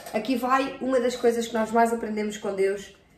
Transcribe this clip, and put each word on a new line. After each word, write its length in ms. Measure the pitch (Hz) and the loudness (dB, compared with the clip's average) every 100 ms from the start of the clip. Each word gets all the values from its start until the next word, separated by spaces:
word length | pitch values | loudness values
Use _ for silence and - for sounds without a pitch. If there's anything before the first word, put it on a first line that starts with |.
| - | -8
aqui 220 | 226 240 247 | -4 -2 -2
vai 420 | 247 262 277 - | 2 2 0 -4
uma 180 | 254 262 | 0 2
das 160 | 240 240 | 0 2
coisas 320 | 233 233 226 | 2 2 0
que 60 | |
nós 180 | 226 220 | -2 0
mais 200 | 233 233 | 4 4
aprendemos 460 | 233 214 214 214 208 | 2 -2 -4 -4 -4
com 160 | 208 | -4
Deus 420 | 196 196 202 - - _ | 0 0 0 -8 -20 _